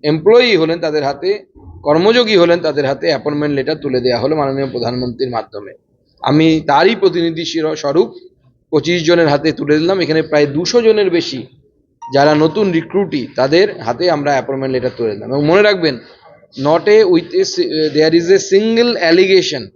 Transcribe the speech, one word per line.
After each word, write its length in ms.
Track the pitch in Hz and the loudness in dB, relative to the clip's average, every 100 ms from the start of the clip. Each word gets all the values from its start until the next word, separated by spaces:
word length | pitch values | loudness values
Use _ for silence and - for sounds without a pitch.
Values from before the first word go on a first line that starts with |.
এমপ্লয়ি 520 | 151 160 160 240 247 185 | 0 0 4 4 4 2
হলেন 240 | 160 170 | 0 -2
তাদের 240 | 165 151 | -2 -2
হাতে, 420 | 139 139 185 202 - - - - | -4 -4 -4 -4 -8 -20 -20 -8
কর্মযোগী 520 | 139 156 196 240 226 208 | 0 2 4 2 2 2
হলেন 240 | 170 170 | 4 2
তাদের 260 | 156 147 135 | 0 -2 -2
হাতে 220 | 135 165 | -2 -2
অ্যাপয়েন্টমেন্ট 480 | 139 147 147 147 143 | -2 -2 -4 -2 -2
লেটার 200 | 131 160 | -4 -4
তুলে 240 | 143 127 | -4 -4
দেওয়া 180 | 123 120 | -2 -2
হলো 160 | 131 156 | -2 -2
মাননীয় 340 | 139 135 135 | -2 -4 -6
প্রধানমন্ত্রীর 580 | 123 117 123 123 120 131 | -4 -6 -4 -8 -6 -6
মাধ্যমে। 420 | 117 - 101 98 - _ _ _ _ | -6 -8 -14 -16 -20 _ _ _ _
আমি 400 | - 147 160 160 151 | 0 2 2 2 0
তারই 280 | 139 180 233 | 2 2 2
প্রতিনিধি 500 | 190 170 170 160 165 | 0 0 -4 -4 -6
শির-, 300 | 160 156 151 | -4 -4 -4
স্বরূপ 340 | 143 151 226 - - _ _ _ _ | -2 -2 -2 -6 -20 _ _ _ _
পঁচিশ 320 | 156 147 175 | -4 0 -2
জনের 240 | 156 175 160 | 2 2 2
হাতে 240 | 143 160 | 2 -2
তুলে 280 | - 147 151 | -4 -2 0
দিলাম। 200 | 165 190 | 0 -2
এখানে 220 | 147 160 | 0 -2
প্রায় 260 | 156 151 147 | 0 0 0
দুশো 340 | 143 175 240 | -2 0 2
জনের 280 | 220 214 190 | 2 2 0
বেশি 360 | 170 165 131 - _ _ _ _ _ - | -2 -4 -10 -12 _ _ _ _ _ -4
যারা 220 | 139 143 151 | 2 4 4
নতুন 360 | 160 165 202 | 2 0 0
রিক্রুটি, 560 | 165 165 185 185 135 117 - | -2 -2 -4 -2 -4 -6 -4
তাদের 460 | 135 165 208 190 | 0 2 2 -2
হাতে 300 | - 120 175 | -8 -2 -2
আমরা 200 | 151 143 | -2 0
অ্যাপয়েন্টমেন্ট 420 | 139 117 135 131 | -2 -2 -6 -4
লেটার 180 | 127 123 - | -4 -4 -4
তুলে 140 | 113 | -6
দিলাম। 180 | 101 110 | -6 -6
এবং 140 | 139 147 | -2 2
মনে 160 | 185 | 4
রাখবেন, 360 | 208 190 165 123 - - - - _ - | 2 2 -2 -4 -14 -20 -20 -20 _ -4
not 280 | 139 165 170 | 0 0 4
a 100 | 214 | 4
with 260 | 202 170 - | 4 2 0
a 100 | 180 | -2
si-, 260 | 185 - 139 156 156 | -2 -2 -4 -2 -2
there 200 | 143 156 | 2 2
is 140 | 165 170 | 2 4
a 120 | 190 | 2
single 500 | - 196 220 226 240 226 | 4 0 2 2 0 0
allegation 680 | 165 170 190 190 165 143 101 | 2 2 4 2 2 -6 -10